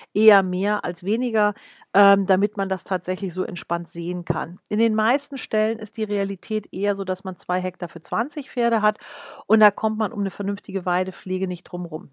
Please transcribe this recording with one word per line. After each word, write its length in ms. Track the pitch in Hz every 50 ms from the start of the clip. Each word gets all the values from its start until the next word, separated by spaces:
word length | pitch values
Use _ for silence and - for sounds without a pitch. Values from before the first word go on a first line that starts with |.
| - _ -
eher 280 | 208 220 214 208 196 190
mehr 440 | 185 180 180 196 208 208 - -
als 180 | - 175 - 175
weniger, 480 | 190 220 233 254 240 220 220 208 208 202 - - - - - - _ -
ähm, 320 | 196 202 196 202 202 190
damit 320 | 180 190 190 196 202 -
man 140 | 208 196 190
das 120 | 190 185 -
tatsächlich 500 | - 190 180 - - 185 180 202 180 160
so 100 | 185 185
entspannt 460 | - 180 170 - - 170 170 170 -
sehen 340 | - 170 165 175 180 180 165
kann. 340 | - 165 156 131 165 180 - _ -
In 80 | 220 208
den 160 | 226 226 214
meisten 420 | 214 214 226 262 294 - - 277
Stellen 420 | 262 - - - 214 214 220 226 -
ist 200 | 214 - - -
die 60 | 214
Realität 680 | 202 208 202 196 196 196 - - - 220 214 202 - -
eher 240 | 190 196 202 196
so, 80 | 196 196
dass 200 | 190 185 - -
man 120 | 196 180
zwei 240 | - - - 180 185
Hektar 300 | 180 185 180 - 180 165
für 100 | - 165
zwanzig 500 | - - 180 190 240 302 - 302 262 -
Pferde 300 | - 247 233 233 233 214
hat 160 | 202 208 214 - - - - - - - - - -
und 140 | - 220 214
da 100 | 214 208
kommt 280 | 208 - - 220 220 214
man 140 | 220 - -
um 80 | 202
eine 100 | 202 196
vernünftige 560 | - - 196 196 202 196 _ - 185 190 180
Weidepflege 600 | 185 175 180 185 185 180 - - 185 185 185 190
nicht 180 | 180 180 165 -
drum 200 | - - 180 175
rum. 260 | 165 156 - - 143